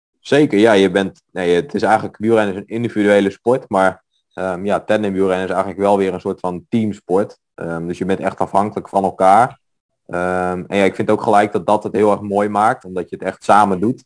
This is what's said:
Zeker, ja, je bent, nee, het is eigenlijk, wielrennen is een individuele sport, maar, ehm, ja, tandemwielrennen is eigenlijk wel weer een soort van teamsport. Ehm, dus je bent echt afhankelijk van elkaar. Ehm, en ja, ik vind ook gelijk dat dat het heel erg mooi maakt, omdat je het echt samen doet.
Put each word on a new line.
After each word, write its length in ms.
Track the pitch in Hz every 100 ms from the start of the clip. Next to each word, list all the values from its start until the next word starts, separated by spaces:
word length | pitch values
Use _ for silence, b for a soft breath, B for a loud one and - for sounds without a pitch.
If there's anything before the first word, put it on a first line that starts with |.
| _ _
Zeker, 380 | - 139 151 101
ja, 140 | 113
je 180 | 104 98
bent, 320 | 95 95 - _
nee, 220 | 90 87
het 200 | 87 82
is 80 | 101
eigenlijk, 340 | 95 107 101 -
wielrennen 380 | 110 110 104
is 60 | 95
een 60 | 101
individuele 600 | 110 117 107 104 101 98
sport, 380 | - - 127 -
maar, 360 | 98 95 92 _ _ _
ehm, 300 | - 92 90
ja, 160 | 101 90
tandemwielrennen 640 | - 107 104 95 95 92
is 60 | 95
eigenlijk 280 | 92 95 90
wel 160 | 98 101
weer 160 | 95
een 60 | 90
soort 200 | 101 92
van 260 | 90 90 -
teamsport. 720 | 120 110 98 - 92 104 - _
Ehm, 320 | - 85 82 85
dus 120 | 87
je 60 |
bent 160 | 90 92
echt 180 | 95 -
afhankelijk 500 | 90 98 104 98 -
van 160 | 98
elkaar. 560 | 95 - 95 101 127 - _ _ _ _ -
Ehm, 580 | 90 90 92 90 92 -
en 100 | 101
ja, 80 |
ik 100 | 95
vind 160 | - 107
ook 120 | 107
gelijk 300 | - 104 104
dat 140 | 104 85
dat 160 | 104
het 100 | 104
heel 180 | 98 104
erg 100 | 101
mooi 280 | 104 101 104
maakt, 360 | 104 107 127
omdat 260 | 92 90 87
je 60 | 92
het 80 |
echt 200 | 90 -
samen 360 | - 104 104 92
doet. 240 | 107 -